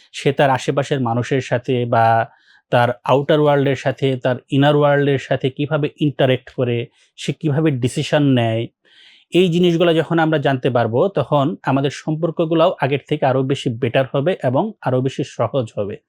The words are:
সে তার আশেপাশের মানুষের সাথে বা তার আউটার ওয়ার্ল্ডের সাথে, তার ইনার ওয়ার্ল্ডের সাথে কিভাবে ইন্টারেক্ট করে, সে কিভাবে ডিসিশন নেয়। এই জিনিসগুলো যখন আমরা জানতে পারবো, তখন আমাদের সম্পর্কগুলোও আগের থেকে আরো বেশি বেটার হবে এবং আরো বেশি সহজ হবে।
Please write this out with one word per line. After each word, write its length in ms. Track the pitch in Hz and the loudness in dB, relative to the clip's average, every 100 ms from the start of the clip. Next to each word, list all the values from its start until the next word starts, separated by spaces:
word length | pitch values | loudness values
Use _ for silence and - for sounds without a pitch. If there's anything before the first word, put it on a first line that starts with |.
| _ | _
সে 200 | - 147 | -6 -2
তার 180 | 135 143 | 2 2
আশেপাশের 500 | 127 - 143 135 143 | 2 -2 -4 -2 -2
মানুষের 400 | 123 117 120 139 | -2 -2 -2 -2
সাথে 440 | - 123 - 123 | -2 -4 -2 -2
বা 440 | 120 120 113 113 117 _ _ _ _ | 0 2 4 2 0 _ _ _ _
তার 180 | 127 120 - | 2 2 0
আউটার 360 | - 143 143 156 | 0 0 2 2
ওয়ার্ল্ডের 360 | 147 143 139 131 | 4 2 2 -2
সাথে, 400 | 135 127 135 127 | -4 -2 -2 -2
তার 200 | 131 120 - | -2 -4 -2
ইনার 260 | 143 143 151 | 2 4 4
ওয়ার্ল্ডের 420 | 147 143 143 135 | 4 2 2 -2
সাথে 320 | - 165 135 | -2 -2 -2
কিভাবে 380 | - 143 151 147 - | -4 -4 -2 -4 -2
ইন্টারেক্ট 500 | 151 - 135 127 - | -2 0 0 0 -4
করে, 360 | - 123 120 120 _ _ - | -4 -2 -2 -6 _ _ -10
সে 160 | - | -8
কিভাবে 380 | 147 156 139 160 | -6 -2 0 0
ডিসিশন 520 | 131 123 - - 151 | 0 -2 -4 -2 2
নেয়। 440 | 143 127 117 113 117 _ _ _ - _ _ | 2 2 2 -2 -6 _ _ _ -20 _ _
এই 180 | 165 185 | 2 2
জিনিসগুলো 460 | 165 180 165 175 | 2 2 2 2
যখন 240 | 160 156 165 | 2 0 0
আমরা 200 | 160 156 | 2 0
জানতে 320 | 139 135 139 | 0 0 0
পারবো, 380 | 123 117 117 190 | 0 0 0 0
তখন 480 | 160 135 147 139 196 | -2 0 0 0 -2
আমাদের 280 | - 135 139 | -2 0 -2
সম্পর্কগুলোও 840 | - - 156 165 160 165 165 170 175 | -4 -6 -4 -4 -2 0 2 2 2
আগের 180 | 139 139 - | -2 -2 -4
থেকে 180 | 147 139 | -2 0
আরো 160 | 127 | 0
বেশি 280 | 131 139 143 | 0 -2 -4
বেটার 340 | 117 123 139 131 | -4 -2 0 0
হবে 240 | 143 147 190 | -2 -2 -2
এবং 300 | 135 131 214 - | -2 -2 -2 -6
আরো 200 | - 127 | -4 -2
বেশি 240 | 131 - | -2 -4
সহজ 420 | 139 - - 139 113 - | -8 -4 -4 -2 -4 -6
হবে। 200 | 101 107 | -8 -8